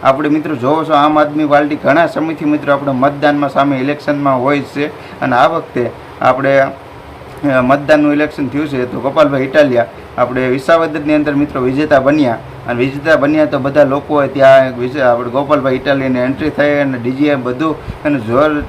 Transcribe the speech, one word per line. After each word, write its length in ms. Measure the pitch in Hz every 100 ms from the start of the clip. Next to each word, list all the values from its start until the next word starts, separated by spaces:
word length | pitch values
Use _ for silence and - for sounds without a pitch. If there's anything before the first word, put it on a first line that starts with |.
આપણે 260 | 131 135 147
મિત્રો 260 | 156 151 147
જોવો 280 | 123 156
છો 100 | 151
આમ 260 | 151 147 151
આદમી 260 | 147 147 151
પાર્ટી 300 | 143 147 147
ઘણા 320 | 135 147 165
સમયથી 380 | - 156 151 151
મિત્રો 280 | 147 147
આપણે 180 | 139 139
મતદાનમાં 580 | 127 135 143 147 147 143
સામે 280 | 139 139 135
ઇલેક્શનમાં 640 | 135 143 147 143 143 131
હોય 180 | 127 143
જ 40 |
છે 240 | 127 - 147 - - -
અને 160 | 135 123
આ 120 | 147
વખતે 420 | 165 - - 120 - - -
આપણે, 380 | 123 127 135 139
અ, 120 | 135 - - - - - - - 147 131
મતદાનનું 520 | 127 143 143 156 147
ઇલેક્શન 340 | 147 151 151 139
થયું 200 | 131 151
છે 240 | 139 123
તો 80 | 131
ગોપાલભાઈ 420 | 127 135 147 139
ઇટાલિયા 440 | 131 156 143 120 - - - -
આપણે 300 | 127 127 127
વિસાવદરની 680 | 127 139 165 160 156 151 151
અંદર 180 | 151
મિત્રો 280 | 143 143 143
વિજેતા 380 | 127 135 151 147
બન્યા 340 | 127 151 135 113 - - -
અને 120 | 120
વિજેતા 360 | 135 143 147 151
બન્યા 300 | 139 156 151
તો 140 | 139
બધા 240 | 131 143
લોકોએ 440 | 143 139 143 151 135
ત્યાં 520 | 139 135 135 131 120
વિશે 220 | 123 143
આપણે 280 | 127 120 120
ગોપાલભાઈ 460 | 123 143 151 131 131
ઇટાલિયાની 440 | 139 139 131 127
એન્ટ્રી 300 | 127 135 156
થઈ 300 | 147 147 147
અને 180 | 139 127
ડી 140 | 117
જે 240 | 131 147 143
બધું 680 | 123 123 160 147 - -
અને 160 | 151 143
જોર 420 | 110 123 151 147